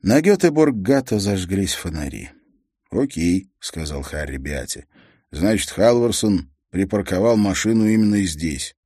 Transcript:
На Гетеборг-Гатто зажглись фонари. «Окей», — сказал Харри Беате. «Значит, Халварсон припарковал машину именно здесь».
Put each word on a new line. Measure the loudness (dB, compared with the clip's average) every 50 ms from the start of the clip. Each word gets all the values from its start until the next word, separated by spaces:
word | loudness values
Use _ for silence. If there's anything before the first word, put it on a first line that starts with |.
| 2
На | 4 2 4
Гетеборг-Гатто | 4 4 4 4 4 2 4 4 2 2 2 0 0 2 2 0 2 0 -2
зажглись | -2 0 0 -2 -2 -2 -2 -2 -2 -2 -2 -4
фонари. | -6 -6 -8 -6 -6 -8 -8 -10 -12 -16 -16 -20 _ _ _ _ _ _ _ _ _ _ _
«Окей», — | -2 -2 -2 -2 -2 0 0 2 2 0 -2 _ _ _
сказал | -14 -10 -8 -8 -8 -6 -8 -8 -8
Харри | -8 -8 -8 -8 -8 -8
Беате. | -10 -8 -8 -8 -8 -8 -8 -12 -12 -14 _ _ _ _ _ _ _ _ _
«Значит, | -6 -2 0 2 2 0 -2 -6
Халварсон | 0 2 4 4 4 4 2 0 0 0 0 2 0 0 -2 -6 _ _ _ _
припарковал | -4 -4 -2 0 -2 -4 -2 -2 -2 0 2 2 4
машину | 4 2 2 0 0 0 2 2 4 4
именно | 4 4 4 4 4 2 2 0
здесь». | 0 -2 -4 -4 -6 -4 -6 -10 -12 _ _ _